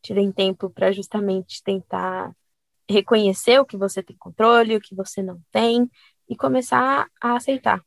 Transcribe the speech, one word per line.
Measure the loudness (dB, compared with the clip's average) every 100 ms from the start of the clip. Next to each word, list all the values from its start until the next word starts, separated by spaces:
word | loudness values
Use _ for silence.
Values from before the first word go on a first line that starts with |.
tirem | -4 0 0
tempo | 0 -2 -2 -10
pra | -2 0
justamente | 0 -6 -4 -2 -4 -6 -10
tentar | -6 -6 -6 -6 -6 -6 -10 -14 _ _ _ _ 0
reconhecer | 0 2 2 2 0 4 4
o |
que | 4 -2
você | -6 -6
tem | -12 -18
controle, | -20 2 4 6 4
o | 0
que | -4 -12
você | -10 -8
não | -8 -10 _
tem, | 0 2 2 0 _ _ _ _
e | -4
começar | -2 -2 0 0 2 0 -4 _
a | -4 -2
aceitar | -2 -2 -2 -2